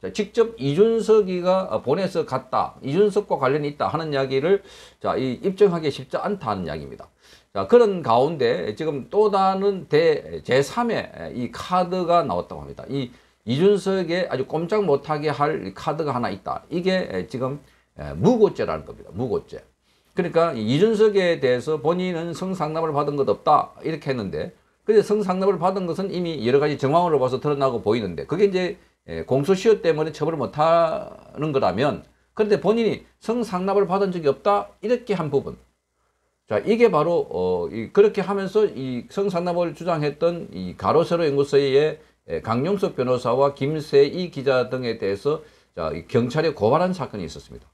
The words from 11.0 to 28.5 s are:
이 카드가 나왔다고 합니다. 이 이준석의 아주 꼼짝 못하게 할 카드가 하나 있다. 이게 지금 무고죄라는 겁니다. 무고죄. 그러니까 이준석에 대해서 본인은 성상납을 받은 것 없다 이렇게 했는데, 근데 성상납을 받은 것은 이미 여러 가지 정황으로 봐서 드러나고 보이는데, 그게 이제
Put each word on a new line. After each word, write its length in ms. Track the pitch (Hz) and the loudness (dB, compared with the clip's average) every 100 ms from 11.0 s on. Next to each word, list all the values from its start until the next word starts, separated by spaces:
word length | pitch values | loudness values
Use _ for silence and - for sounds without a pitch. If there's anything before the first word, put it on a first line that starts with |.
| - - 82 | -6 -10 -10
이 160 | 113 123 | -8 -8
카드가 720 | - - 180 175 185 170 170 | -8 -2 0 0 -2 2 2
나왔다고 400 | 151 87 - 80 | 2 -2 -4 -10
합니다. 220 | 71 69 - | -14 -16 -8
이 220 | 139 123 - _ _ | -8 -8 -12 _ _
이준석의 840 | - 127 185 202 196 190 170 175 175 | -4 2 4 4 2 -2 -2 -2 -2
아주 160 | 131 127 | -4 -4
꼼짝 380 | 151 170 214 | -4 -2 0
못하게 440 | 196 139 139 156 151 | 2 0 0 -4 -2
할 460 | 135 147 156 92 | 0 0 -2 -8
카드가 400 | - - 156 151 | -8 -6 -4 -2
하나 160 | 123 113 | -2 -4
있다. 320 | 98 - 64 - | -6 -8 -10 -6
이게 560 | 165 180 190 - - 123 | -4 -2 -2 -2 -6 -6
지금 320 | 127 131 143 - _ _ - 73 71 | -6 -6 -6 -14 _ _ -14 -10 0
무고죄라는 680 | 135 247 202 - - 80 - | 2 4 4 2 -4 -4 -8
겁니다. 240 | - - | -18 -16
무고죄. 500 | 90 123 90 - - - _ _ _ _ | -8 -4 -4 -6 -18 -20 _ _ _ _
그러니까 400 | - 175 165 165 | -6 -2 2 0
이준석에 840 | 131 107 135 214 220 214 196 180 165 | 0 0 2 2 4 4 4 2 2
대해서 400 | 135 123 123 156 | 2 0 0 -2
본인은 520 | 139 180 185 170 170 | 0 -2 -2 -4 -6
성상납을 600 | 160 185 190 151 156 160 | -6 -6 -4 -4 -2 -2
받은 220 | 143 147 147 | -2 -2 -2
것 120 | 131 | 0
없다 440 | 101 - 151 - - | 0 4 2 2 -8
이렇게 280 | 120 160 147 | -8 -6 -4
했는데, 440 | 127 98 76 - - _ _ | -4 -4 -6 -8 -12 _ _
근데 180 | - 214 | 2 4
성상납을 560 | - 214 190 185 190 185 | 4 0 0 0 0 2
받은 280 | 180 190 185 | 0 0 -4
것은 240 | 156 190 | -4 -4
이미 360 | 175 175 156 110 | -4 -4 -2 2
여러 100 | 139 | 4
가지 200 | 151 147 | 2 0
정황으로 400 | 135 160 175 151 | 2 2 4 2
봐서 180 | 127 120 | 2 0
드러나고 440 | 147 143 135 117 | -2 0 0 0
보이는데, 420 | 98 120 101 80 | 0 0 0 -6
그게 220 | 69 160 | -6 2
이제 320 | 202 | 2